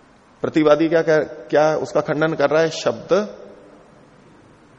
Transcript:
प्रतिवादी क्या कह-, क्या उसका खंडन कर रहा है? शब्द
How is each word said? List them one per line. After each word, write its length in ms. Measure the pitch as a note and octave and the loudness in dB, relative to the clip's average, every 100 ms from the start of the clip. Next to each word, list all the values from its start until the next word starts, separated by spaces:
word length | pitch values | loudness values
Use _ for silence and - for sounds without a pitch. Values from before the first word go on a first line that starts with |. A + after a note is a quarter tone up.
| _ _ _ _ | _ _ _ _
प्रतिवादी 460 | C3 D#3 D3+ D3 E3 | -4 2 4 4 2
क्या 140 | E3 | 0
कह-, 200 | D#3+ D#3 | 2 0
क्या 540 | - - - C#3+ D#3 D#3 | -2 -8 -2 2 2 0
उसका 240 | - D#3+ | -2 -4
खंडन 340 | D3+ D3 D#3+ | -2 -2 -2
कर 160 | D3+ C#3 | 0 0
रहा 120 | D3+ | 2
है? 80 | E3 | 0
शब्द 680 | - - A2 - F3+ G#3 - - - - - - - _ _ - - - _ _ | -2 -6 -4 0 -2 -2 -10 -20 -20 -20 -20 -20 -20 _ _ -20 -20 -20 _ _